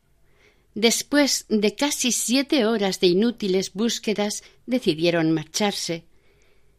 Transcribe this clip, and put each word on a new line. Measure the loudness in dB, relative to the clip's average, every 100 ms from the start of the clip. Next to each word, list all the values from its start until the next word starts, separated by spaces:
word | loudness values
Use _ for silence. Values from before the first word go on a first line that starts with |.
| _ _ _ _ _ _ _
Después | -2 0 0 0 2 2 0 -2
de | 0 0 0
casi | -2 -2 -2
siete | -2 0 0 2 0 2
horas | 0 -2 2
de | 4
inútiles | 4 2 0 -2 -2 -2
búsquedas, | -2 -2 -2 -4 -2 -4 -6 -12 _ -6
decidieron | -2 0 0 2 2 2
marcharse. | 0 -4 -2 -2 -2 -6 -8 -10 _ _ _ _ _ _